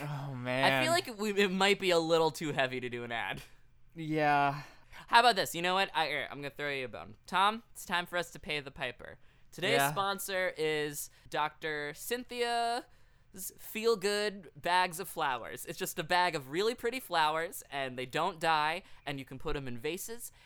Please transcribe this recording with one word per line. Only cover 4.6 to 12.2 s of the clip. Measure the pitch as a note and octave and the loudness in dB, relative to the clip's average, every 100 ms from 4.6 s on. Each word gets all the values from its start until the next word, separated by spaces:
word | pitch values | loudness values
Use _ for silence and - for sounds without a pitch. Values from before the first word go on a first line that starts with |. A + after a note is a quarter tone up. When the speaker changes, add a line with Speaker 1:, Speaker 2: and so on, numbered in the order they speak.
| - - - - - | -8 -18 -20 -16 4
Speaker 2:
How | A#3+ | 8
about | A#3+ F#3+ | 8 6
this? | D3 E3 | 0 0
You | |
know | F3 F#3 | 0 2
what? | F#3+ D#3 | 2 0
I, | D#3 | -2
er, | D3 A#2 | -2 -6
I'm | C3+ | -8
gonna | C#3+ - | -10 -6
throw | D3 | -4
you | C#3 B2+ | -4 -6
a | |
bone. | G#2 F2 A2 - | -8 -14 -18 -4
Tom, | F3+ G3+ A3 - | 2 2 0 -8
it's | - - | -16 -4
time | F3 F3 | -2 -2
for | F3 | -4
us | E3+ | -4
to | - | -8
pay | - D3+ | -6 -6
the | C#3 | -6
piper. | C#3 C3 - - - - - - | -6 -6 -6 -14 -18 -20 -20 -18
Today's | - F3+ A3 | -4 0 4
Speaker 1:
Yeah. | C#3 | 2
Speaker 2:
sponsor | D#3 G3 G3 - F#3+ F#3 - | 2 -2 -2 -4 -2 -2 0
is | D#3 D3+ D3+ D3 - - - | 0 0 -2 -6 -12 -14 -6
Doctor | D#3 D3+ - D#3+ D3+ D3 D3+ | -2 -2 -4 -6 -4 -6 -8
Cynthia's | - A#3+ | -6 -6